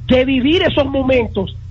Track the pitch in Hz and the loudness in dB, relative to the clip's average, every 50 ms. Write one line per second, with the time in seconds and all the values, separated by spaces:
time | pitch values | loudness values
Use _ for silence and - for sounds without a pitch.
0 | - - 254 254 262 262 269 262 233 285 320 381 370 311 - 311 277 269 277 269 | -2 2 2 2 4 2 2 2 2 2 2 2 2 0 0 0 -2 0 -2 -2
1 | 269 262 262 254 226 202 - 208 190 180 - - - - | 0 2 2 0 0 -2 -4 -6 -6 -6 -8 -14 -16 -14